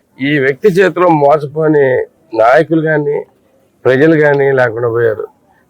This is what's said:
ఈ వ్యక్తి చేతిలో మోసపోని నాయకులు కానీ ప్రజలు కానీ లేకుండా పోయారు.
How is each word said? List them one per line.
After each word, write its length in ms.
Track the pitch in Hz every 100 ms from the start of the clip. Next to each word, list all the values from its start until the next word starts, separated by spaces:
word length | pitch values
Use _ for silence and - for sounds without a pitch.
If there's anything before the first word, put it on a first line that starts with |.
| _ -
ఈ 180 | 135 147
వ్యక్తి 280 | 135 135 214
చేతిలో 400 | 175 185 165 180
మోసపోని 1000 | 156 143 151 143 151 156 151 135 127 - _ _
నాయకులు 480 | 110 113 143 151 160
కానీ 440 | 156 151 147 147 - _ _ _ _ _ 123
ప్రజలు 360 | 131 160 156
కానీ 300 | 147 139 139
లేకుండా 380 | 135 123 110 120
పోయారు. 380 | 113 117 107 - _ _ _ _